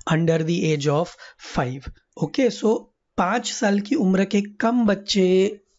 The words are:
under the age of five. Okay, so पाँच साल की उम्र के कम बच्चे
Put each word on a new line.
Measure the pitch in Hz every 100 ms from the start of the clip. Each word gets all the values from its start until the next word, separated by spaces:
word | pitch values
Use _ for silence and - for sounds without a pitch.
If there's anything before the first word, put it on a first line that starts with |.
| -
under | 160 165 165
the | 160 170 165
age | 151 143
of | 147 175 - - -
five. | - - 127 135 - - _ -
Okay, | 156 - 254
so | - 214 220 - _ _ -
पाँच | 185 233 -
साल | - 214 202
की | 202 320
उम्र | 190 190 196
के | 208
कम | 202 - 226 247 220
बच्चे | 196 - 202 185 185 196 214 _